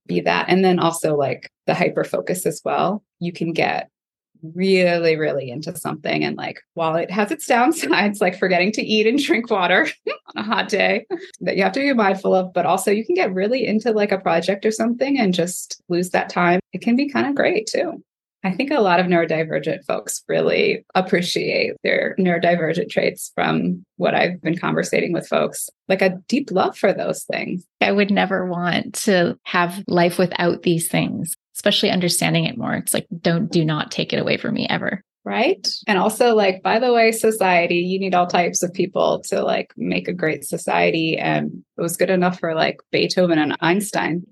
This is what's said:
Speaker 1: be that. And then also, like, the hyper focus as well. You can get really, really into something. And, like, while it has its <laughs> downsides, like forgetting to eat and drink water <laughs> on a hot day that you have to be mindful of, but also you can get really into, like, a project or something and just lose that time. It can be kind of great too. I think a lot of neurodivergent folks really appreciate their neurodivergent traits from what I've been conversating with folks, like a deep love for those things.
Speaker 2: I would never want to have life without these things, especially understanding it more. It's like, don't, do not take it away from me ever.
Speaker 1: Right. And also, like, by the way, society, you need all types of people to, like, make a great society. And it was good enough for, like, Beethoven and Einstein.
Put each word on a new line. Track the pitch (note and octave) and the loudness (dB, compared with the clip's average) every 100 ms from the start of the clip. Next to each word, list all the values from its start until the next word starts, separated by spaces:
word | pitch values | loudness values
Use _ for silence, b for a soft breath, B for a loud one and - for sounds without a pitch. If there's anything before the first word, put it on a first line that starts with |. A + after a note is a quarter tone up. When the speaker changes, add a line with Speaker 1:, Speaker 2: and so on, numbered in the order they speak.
| - | -6
Speaker 1:
be | F3 | -2
that. | E3+ F3 - | 0 0 2
And | F#3 | 4
then | F#3 F3 | 4 4
also, | E3 - D#3 D3 | 2 0 0 0
like, | C3 - - _ - | 0 -4 -12 _ -2
the | |
hyper | D#3 F3 D#3 | 0 0 0
focus | D#3 - - F3+ E3+ | 0 0 0 -2 -4
as | D#3+ | -4
well. | D3 C#3+ E3 G#3 _ - | -2 0 0 -2 _ -10
You | F3 | -8
can | E3+ E3+ | -6 -4
get | E3 - D#2 - _ _ _ _ _ D#3+ | -2 -2 -2 -6 _ _ _ _ _ -12
really, | F3 F#3+ F#3 F3+ E3+ E3 D#3 | -2 2 4 4 2 2 0
really | D3+ C#3+ B2 | 0 -2 -6
into | C3 - - | -8 -10 -8
something. | C#3+ D3 - - | -8 -6 -4 -2
And, | D3 - | -2 -4
like, | - - _ | -10 -12 _
while | E3 D#3+ E3 | -4 -2 -2
it | E3 | -2
has | G3 G#3 | -2 -2
its | D#4+ - | -2 0
<laughs> | |
downsides, | A#3 B3+ E4 - D#4+ G3+ G3+ | 2 2 2 2 2 2 2
like | F#3+ F#3 | 0 0
forgetting | F#3 F3 F#3+ | 2 2 2
to | A#3 | 0
eat | - G#3+ G#3+ | 0 2 2
and | C#4 | 2
drink | C#4 A#3 A3+ | 2 0 0
water | G3+ F3 G3 D#4 - | 0 4 4 2 -4
<laughs> | A4 | -8
on | D5+ - - | -10 -10 -8
a | |
hot | G#3 G3 F#3+ | -4 -2 0
day | F#3+ F#3 G#3 - F4 B - | 2 2 0 -4 -10 B -8
that | - - | -4 0
you | |
have | F#3+ | 0
to | C4+ | 0
be | C#4+ | 0
mindful | A#3+ G3 F#3+ F#3+ | 2 2 2 2
of, | F#3+ F#3 | 0 0
but | F3+ E3 | -2 0
also | F#3+ - | 0 2
you | G#3 | 0
can | A#3+ | 0
get | F4+ B3+ | 0 0
really | F#3 G#3 C4 - | 0 0 0 0
into, | G#3+ A#3 | 0 0
like, | G#3+ G#3 | 0 0
a | F#3+ | 0
project | F3+ E3+ F3 G3 G#3+ | 0 0 0 0 0
or | |
something | A3 A#3 A#3+ C4+ C#4 | 0 -2 0 0 2
and | G3 | 2
just | F3+ F3 - - - - | 2 -2 -4 -12 -12 -4
lose | F3 F3+ | -2 0
that | F#3 F3+ | -2 -2
time. | F#3 F3 F#3 - | 0 2 2 -2
It | F#3 | -6
can | A#3 A#3+ | 0 2
be | C#4+ | 0
kind | A3+ C4 | -2 -2
of | |
great | C#4 - G4+ A4 | 0 0 0 -2
too. | - - - - _ _ _ | -2 -4 -6 -16 _ _ _
I | F#3+ | -4
think | F#3+ C#4 | -2 0
a | D4+ | 2
lot | G3 F3 | 4 4
of | F3+ | 4
neurodivergent | E3+ E3 D#3+ D#3+ D#3 D#3+ - | 2 2 0 -2 -2 -2 -4
folks | - - - - - | -4 -6 -6 -8 -2
really | - - - E3 - - F#3 | 0 2 4 2 0 -2 -2
appreciate | F#3 F3 F3+ E3+ F3+ - - - | -2 -4 -4 -4 -2 -2 -2 -4
their | - - - - | 0 0 0 0
neurodivergent | F#3 F3 F3 F3 D#3+ E3+ - | 0 2 2 2 0 -2 -4
traits | - - - - - | -2 -2 -2 -8 -2
from | - E3 - F3+ - - | 0 0 -2 -4 -8 -4
what | - - | 0 2
I've | E3+ F3+ | 0 -2
been | D#3+ E3+ | -4 -4
conversating | D#3+ D#3+ - F3 E3+ | -2 -2 0 -2 0
with | E3 - | -4 -2
folks, | - D3 - - _ - | -2 -2 -4 -12 _ -2
like | F#3 | 0
a | F#3+ F3+ - | 0 -2 -4
deep | B3 - | -4 -2
love | F#3 F4 - | -2 -2 0
for | G3+ | 0
those | F#3 F3 - | 0 -4 -6
things. | - - - F#3 - - | -6 -6 -6 -8 -8 -2
Speaker 2:
I | G3 | 2
would | G3+ G3+ | 2 2
never | F#3+ F#3 F#3+ | 2 0 0
want | F#3 F3 F3 E3 - - | -2 -4 -2 -2 -4 -4
to | A3 F3+ E3+ - | 0 2 2 -2
have | - F3+ F3 F#3+ - | -2 0 0 -4 -2
life | F3 F3 F3+ | 2 2 2
without | F3+ - F3 - | 0 0 0 0
these | F#3 E3 - | 0 0 0
things, | D#3+ D#3+ - - - _ | -2 -2 -4 -8 -10 _
especially | - - - G#3 | -4 0 2 2
understanding | F#3 F3 - D#3+ E3 | 0 0 0 0 0
it | E3 - | 0 -4
more. | - | -4
It's | - - | -4 -2
like, | - - E3+ | -4 -4 -4
don't, | F3 E3+ - | 0 0 0
do | F3+ | 2
not | D#3 D3+ - | 2 0 -4
take | - - | -4 -2
it | - | -2
away | - - | 0 -2
from | - | -2
me | - - | -4 -2
ever. | E3+ - G3 _ _ | -2 -2 -6 _ _
Speaker 1:
Right. | G3+ G3+ C#4 G4 - - - | -6 0 0 0 -4 -4 -2
And | F#3+ | 0
also, | G3+ G#3+ A#3+ | 2 2 4
like, | G#3+ G3 F#3+ | 4 2 2
by | F#3 A3 | 0 2
the | B3 | 4
way, | A#3 A3+ | 4 4
society, | A3 A3+ A3 F#3 F3 F3 F3 | 4 0 2 4 4 4 2
you | F3+ F#3+ | 0 -2
need | F#3+ | 0
all | F3+ F3 | 2 2
types | F#3 F3 F3+ | 2 2 0
of | F3+ | -2
people | F#3 F3 - D#2+ - - | -2 -2 2 2 0 -2
to, | - | -2
like, | C2 A#1 - - | 0 -2 -4 -6
make | F3+ F3+ F3+ | -4 -4 -4
a | |
great | F3 D#3 D3+ | -4 -2 -4
society. | - E3+ - E3+ F3 E3 D#3+ D#3 | -6 -8 -2 0 2 0 -2 -2
And | - D3+ D3+ F3 - - | -2 -2 -4 -10 -14 -8
it | |
was | E3+ - | -4 0
good | F3+ | 0
enough | F#3 F3+ F3+ | 2 0 -2
for, | E3 D#3+ | -4 -2
like, | C#3+ - _ | -2 -4 _
Beethoven | D#3+ E3+ - F3+ D#3 | -2 0 2 2 2
and | D3+ - | 0 0
Einstein. | E3 G3 G3+ - F2+ E3+ F3 | 0 0 0 -2 -2 -4 -8